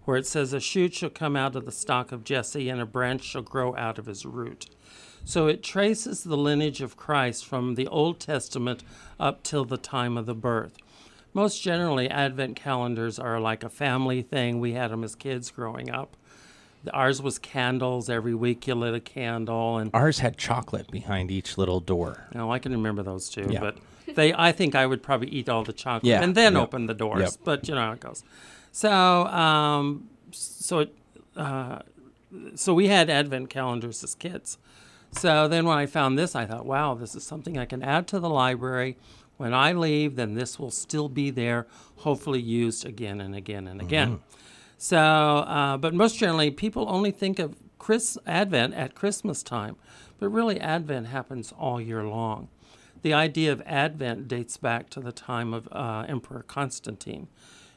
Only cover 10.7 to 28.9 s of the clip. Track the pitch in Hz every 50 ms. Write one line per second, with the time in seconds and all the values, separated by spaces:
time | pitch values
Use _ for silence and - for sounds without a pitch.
10.7 | - - - _ - - - - - - - _ - 196 202 208 202 - - 185
11.7 | 170 170 175 170 143 131 123 131 - 143 139 139 131 135 135 127 113 - - 143
12.7 | 131 123 123 120 120 113 113 117 107 - 127 120 113 113 110 110 110 113 - 113
13.7 | - - 147 139 123 131 131 131 127 127 120 - - 139 123 120 120 120 120 120
14.7 | 117 123 123 113 110 113 113 110 - - - 139 131 123 120 - - - 120 110
15.7 | 117 123 123 123 123 127 139 - - _ _ _ - - - - - - - _
16.7 | _ _ - - - 135 131 131 139 139 135 135 113 - - - - 135 123 123
17.7 | 127 127 127 127 127 123 113 120 120 117 110 120 117 113 120 120 120 120 - 135
18.7 | 123 117 120 117 113 117 113 - - 135 123 117 117 113 113 113 117 113 117 113
19.7 | 117 113 110 110 - 117 139 160 151 - 127 117 - - - - 117 123 135 -
20.7 | - - - - - 92 - - 101 95 92 92 95 95 - - - - 95 90
21.7 | 90 92 82 - 92 87 85 - - - - - - 120 113 113 120 131 - 135
22.7 | 127 113 110 110 104 101 95 98 95 95 92 - - 107 98 98 110 95 107 104
23.7 | - - - - - - - - - 156 156 156 160 - 165 170 160 - 185 147
24.7 | 135 135 131 131 131 131 - - 139 120 117 135 - 139 117 - 120 113 110 110
25.7 | 107 - - 131 120 113 - 120 113 101 175 180 185 220 233 214 185 143 120 -
26.7 | - 127 117 110 113 104 110 107 107 104 95 90 - - - 175 147 139 - -
27.7 | 151 131 113 110 117 123 - 60 - - - - - - - - - - - -
28.7 | - - - 214